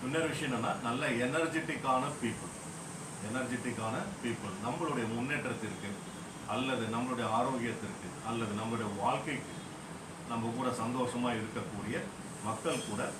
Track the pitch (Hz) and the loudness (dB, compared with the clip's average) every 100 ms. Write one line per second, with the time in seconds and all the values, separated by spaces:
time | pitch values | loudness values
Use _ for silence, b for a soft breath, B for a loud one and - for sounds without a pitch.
0 | 127 156 160 143 147 120 117 98 117 127 | 0 2 2 2 0 2 2 2 0 2
1 | 143 117 123 151 160 156 156 131 135 131 | 2 4 4 4 2 2 0 0 4 4
2 | 143 - 117 - 95 - - - - - | 4 0 0 0 -6 -6 -8 -8 -8 -8
3 | - - 101 123 120 120 123 107 110 131 | -8 -6 -2 -2 0 0 -2 0 0 0
4 | 202 - 120 113 104 92 110 165 165 127 | -2 -2 -2 -2 -2 -2 -2 0 2 2
5 | 110 117 131 147 135 113 107 92 101 95 | 2 2 2 0 0 -2 -2 -4 -4 -6
6 | - - - - - 110 131 127 110 117 | -6 -8 -8 -8 -2 0 2 2 2 0
7 | 127 120 110 113 123 127 117 104 101 90 | 0 2 4 4 4 4 0 0 -4 -4
8 | 90 - 110 117 113 101 113 113 104 98 | -6 -6 -2 0 2 0 0 0 0 2
9 | 110 135 151 127 - - - - - - | 4 4 2 -2 -2 -8 -8 -10 -10 -10
10 | - - - 117 113 117 127 - 113 127 | -10 -10 -4 0 0 2 2 2 0 2
11 | 123 123 123 113 107 117 - 101 101 - | 2 2 2 2 0 -2 -4 -4 -2 -2
12 | - - - - 107 110 165 127 - 101 | -2 -8 -8 -4 -2 0 2 0 0 0
13 | 101 - | -2 -2